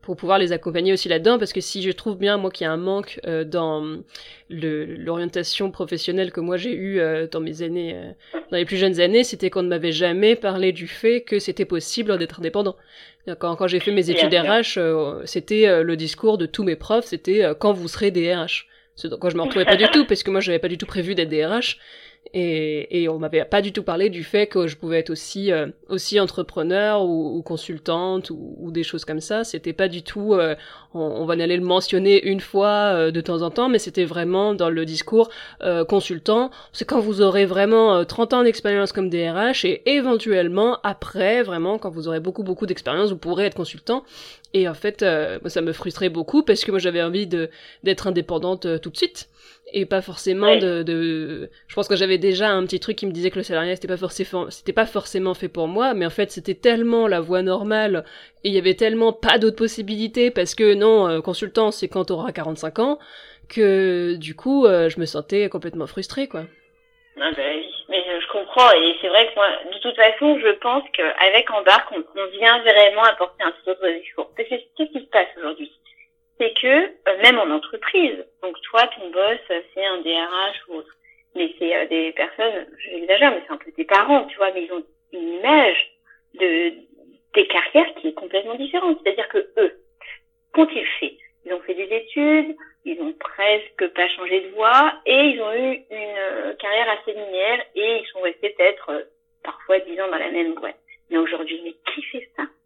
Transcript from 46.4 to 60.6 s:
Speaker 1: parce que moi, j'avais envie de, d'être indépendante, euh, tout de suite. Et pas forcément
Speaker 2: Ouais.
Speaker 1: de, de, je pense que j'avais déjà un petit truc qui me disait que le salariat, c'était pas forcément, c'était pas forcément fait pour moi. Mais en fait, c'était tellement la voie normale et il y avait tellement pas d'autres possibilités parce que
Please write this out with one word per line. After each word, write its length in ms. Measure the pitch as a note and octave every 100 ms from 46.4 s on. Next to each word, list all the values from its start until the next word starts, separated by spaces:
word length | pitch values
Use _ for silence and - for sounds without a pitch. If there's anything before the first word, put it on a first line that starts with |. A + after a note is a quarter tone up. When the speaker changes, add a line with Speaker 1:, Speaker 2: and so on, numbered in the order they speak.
Speaker 1:
parce 220 | D4+ G3+ -
que 60 |
moi, 80 | G3
j'avais 220 | F3+ E3+
envie 260 | E3+ F#3 G3
de, 220 | E3+ D#3+ - - -
d'être 240 | F#3 F#3+ G3+
indépendante, 580 | F3 E3+ E3 F3+ F#3 F3
euh, 120 | D#3+
tout 120 | D#3+
de 80 | -
suite. 320 | F4+ - - _ - _ -
Et 140 | G3+ F#3
pas 160 | F#3+
forcément 460 | F#3 F3+ G3 F#3+ G#3
Speaker 2:
Ouais. 100 | A3
Speaker 1:
de, 240 | F#3+ E3+
de, 720 | E3 E3 E3 D#3+ D#3 D#3 - _ _
je 80 | -
pense 120 | G3+
que 80 | G3
j'avais 220 | F#3+ F#3
déjà 320 | F#3+ F#3 G#3+
un 160 | F#3+ F3+
petit 140 | F#3
truc 160 | - -
qui 100 | G3
me 60 |
disait 180 | E3+ F3+
que 60 | F#3
le 80 |
salariat, 320 | - E3 E3+ F3+
c'était 120 | F3+
pas 100 | F3+
forcément, 520 | F3+ - F#3+ F#3 E3+
c'était 240 | - -
pas 140 | - A3
forcément 480 | G#3 - G3 F#3+ F3+
fait 120 | F3
pour 200 | E3+ D#3+
moi. 260 | G3 C4
Mais 140 | A3 E3+
en 20 |
fait, 220 | F#3 G3+
c'était 240 | - G3 F#3
tellement 520 | B3 A#3 A#3 A#3 A3
la 140 | F3
voie 220 | E3 F3+
normale 600 | F#3 F#3 G#3 G#3+ G#3+ F3+ - - - _
et 40 | G3+
il 60 | F#3+
y 20 |
avait 160 | F3+
tellement 400 | F#3 A3 A3+ A3
pas 240 | F#3 - A3+
d'autres 200 | A3 A3
possibilités 720 | A3 A3 G3+ G#3+ A3 B3 B3
parce 240 | A#3+ F3+
que 180 | -